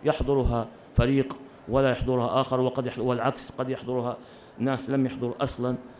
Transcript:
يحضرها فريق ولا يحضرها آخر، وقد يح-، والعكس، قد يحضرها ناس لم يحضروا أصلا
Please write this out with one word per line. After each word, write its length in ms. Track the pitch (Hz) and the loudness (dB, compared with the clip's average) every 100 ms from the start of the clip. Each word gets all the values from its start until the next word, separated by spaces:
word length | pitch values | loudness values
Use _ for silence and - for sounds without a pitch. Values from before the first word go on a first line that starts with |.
يحضرها 600 | 143 - - 139 120 120 110 - - | 0 0 2 2 2 0 -4 -10 -4
فريق 420 | - 120 139 131 - - - - | 2 4 4 2 -4 -14 -20 -2
ولا 220 | 123 135 | 2 4
يحضرها 500 | 123 123 127 117 113 | 2 0 2 2 2
آخر، 200 | 131 131 | 2 2
وقد 260 | 127 123 123 | 2 0 -4
يح-، 120 | 117 | -2
والعكس، 520 | 120 123 117 135 - | 0 2 0 -2 -8
قد 200 | - 131 | -6 -6
يحضرها 460 | 127 123 127 120 120 - - - - | -4 -4 -4 -2 -6 -10 -20 -20 -4
ناس 320 | 123 131 - | -2 -2 0
لم 160 | 139 131 | 0 0
يحضروا 280 | - 123 113 | -2 -6 -2
أصلا 360 | 131 - 123 123 - - | -4 -2 -2 -2 -6 -20